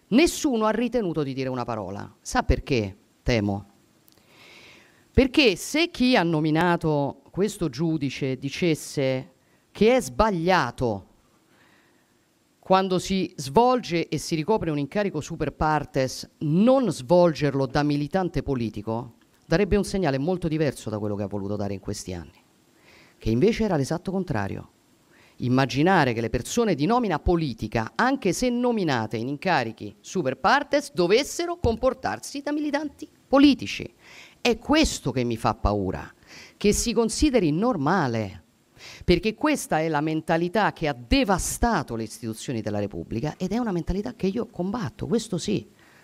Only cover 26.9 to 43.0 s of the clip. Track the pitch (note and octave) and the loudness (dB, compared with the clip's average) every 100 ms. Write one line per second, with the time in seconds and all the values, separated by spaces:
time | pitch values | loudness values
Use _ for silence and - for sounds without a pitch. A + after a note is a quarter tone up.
26.9 | A#3+ A3 D3+ - F3 D#3 G#2+ G#2+ A#2+ A2 | 0 0 -2 0 0 0 -6 -4 -4 -4
27.9 | - A#3+ C#4 F#3 E3 B3 A#3+ B3 A3+ E3+ | -2 0 0 -2 0 0 0 0 0 0
28.9 | B2 A2 A2+ B2 C#3+ F#3+ D#3 A2+ A2 G2+ | 0 -2 -4 -4 -4 0 0 0 -6 -14
29.9 | - - F#3+ C3 B2+ G3 C4+ C#4+ C#4+ C#4+ | -16 -8 -4 -4 0 2 2 2 -2 -2
30.9 | E3 F3 A3 C#4+ - F4 F4 A#3+ A3+ B3+ | 0 2 2 2 -4 -6 -2 -2 0 0
31.9 | A#3+ G3 G#3+ - C#4+ C#4+ D4+ D4+ C#4 D4+ | -2 -4 -6 -8 -10 -6 -4 -2 -2 -4
32.9 | - - _ - C4+ C#4+ - G2 - - | -10 -18 _ 2 4 6 2 -4 -10 -10
33.9 | _ - - - _ A#3+ A3+ - D#4 D4 | _ -20 -20 -20 _ -2 0 2 4 2
34.9 | - C#3 A#2+ A#2+ A2+ A#2+ G#2 G2+ G#2 F#2+ | 0 -4 -2 -2 0 -2 0 0 0 -2
35.9 | D#2 - - - - - - G3+ - A#3+ | -6 -10 -18 -20 -20 -20 -2 2 2 0
36.9 | G#3+ A3+ - D4+ B3 E3+ D#3 A#3 G3 C3+ | 0 0 2 2 4 2 2 0 0 0
37.9 | F#3+ C3+ A2+ G2+ F2+ _ _ _ - - | 2 0 -2 -4 -8 _ _ _ -20 -20
38.9 | - - F3 A3 G#3+ D#4 C#4+ - D#3+ D#3+ | -4 2 2 2 0 0 0 0 0 0
39.9 | D3 D#3 D#3 D3+ E3 F3 A3 F#3 - D#3 | 0 0 -2 0 0 0 0 0 0 -4
40.9 | B2 A#2+ C4+ A3 F3 - - A#3+ G3 B2+ | -4 0 2 2 0 -2 -2 0 0 -2
41.9 | A2+ A2 - A2+ A2 - A#2 G#2+ G#2 G2+ | -6 -8 -8 -8 -8 -6 -4 -4 -4 -4
42.9 | F2 | -6